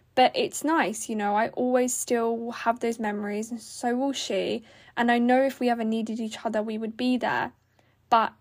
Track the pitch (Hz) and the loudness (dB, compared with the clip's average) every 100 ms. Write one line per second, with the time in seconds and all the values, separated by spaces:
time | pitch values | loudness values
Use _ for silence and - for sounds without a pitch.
0 | _ - 254 - - - 285 330 196 220 | _ 4 4 4 -4 -2 0 2 0 -2
1 | - 214 208 208 226 - 254 247 247 - | -6 -2 0 0 0 0 0 2 2 -2
2 | - 240 233 233 233 233 233 240 233 226 | 0 0 0 -2 -6 -4 -2 0 -2 -2
3 | 214 208 202 208 226 233 - - 240 247 | -4 -4 -4 -4 -6 -10 -12 -6 -2 0
4 | 277 262 - 190 202 226 - - - - | -2 -2 -4 -2 -2 -4 -8 -20 -14 -2
5 | 240 240 240 254 269 254 247 233 220 226 | 2 2 4 4 4 0 0 0 0 -2
6 | 226 220 220 - 226 214 214 220 220 220 | -2 -4 -6 -6 -4 -2 -4 -4 -6 -2
7 | 254 247 - 123 254 - _ _ _ _ | 0 2 0 0 -2 -8 _ _ _ _
8 | - 226 220 - | 4 4 4 -4